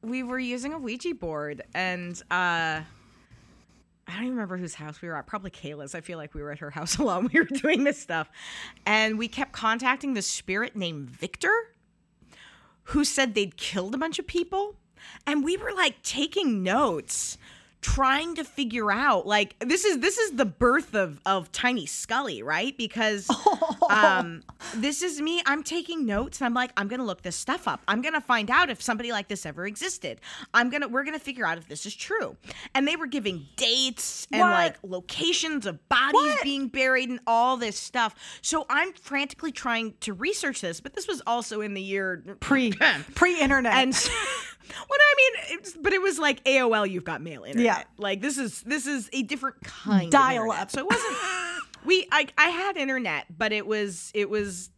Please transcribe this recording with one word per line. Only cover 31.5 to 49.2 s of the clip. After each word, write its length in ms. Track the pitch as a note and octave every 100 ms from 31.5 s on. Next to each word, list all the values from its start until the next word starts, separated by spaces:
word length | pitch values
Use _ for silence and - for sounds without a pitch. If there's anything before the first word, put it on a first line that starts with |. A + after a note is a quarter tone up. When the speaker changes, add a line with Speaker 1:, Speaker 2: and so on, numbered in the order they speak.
| E3
Speaker 1:
if 100 | D#3+
this 180 | D3 G3+
is 100 | -
true." 400 | - G#4+ - - - - - C4+
And 120 | C#4
they 80 | E4
were 120 | D#4
giving 400 | C#4 G#3 F3 C#3 -
dates 720 | A3+ B3 C4 A#3 - - -
and, 100 | G#3
Speaker 2:
What? 100 | F4+
Speaker 1:
like, 240 | F4 E4+ -
locations 840 | F#3+ F3+ F3+ - E4 E4+ D#4+ D4 G3+
of 220 | D#3 _
bodies 240 | B3+ C4
Speaker 2:
What? 300 | G#4+ D5 D5
Speaker 1:
being 240 | C#4 C#4 C4+
buried 420 | C4+ C4 C4 B3+
and 100 | B3 -
all 320 | A3+ B3 C4
this 200 | A#3 G3
stuff. 340 | - B3+ A3 - - -
So 240 | - D#4+ C#4+
I'm 240 | C#4 F4+
frantically 580 | - - C#4 C#4+ - D#4+
trying 420 | - B3+ A3+ A3+ -
to 120 | -
research 480 | F#3 C#4+ G#4 D4+ B3
this, 200 | F3+ E3
but 120 | C#4+
this 140 | - F#4
was 140 | D#4+ -
also 360 | A#3+ A3+ G#3+
in 120 | G#3+
the 80 | G3
year 420 | F#3+ G3 F#3+ F3 F3 G3+
Speaker 2:
Pre, 320 | - C4+ A#3+ F#3 D#4
Speaker 1:
<laughs> 220 | E3 D3+ -
Speaker 2:
pre-internet. 580 | F4 F4 C4+ C4+ A#3+
Speaker 1:
And 200 | A#3+ C4
s-, 160 | B3+ -
<laughs> 800 | A#4 A4 C5+ - - - - -
well, 100 | C#5
no, 60 | D5
I 100 | C#5
mean, 400 | C5 A#4 - E4+
it's, 140 | - E4
but 160 | D#4
it 80 | F#4+
was 180 | F#4+ D4+
like 220 | D4+ C#4 C4+
A 160 | C4+
O 100 | B3
L, 120 | A3 G3+
you've 200 | F#3 -
got 160 | D#3+
mail 220 | E3 C#3
internet. 220 | F#2 A3+ A#3+
Speaker 2:
Yeah. 180 | F3 - -
Speaker 1:
Like, 240 | G3+ G3
this 160 | B3+ C4+
is, 240 | A#3+ -
this 220 | - D4 B3+
is 220 | C#4 G#3
a 100 | C4+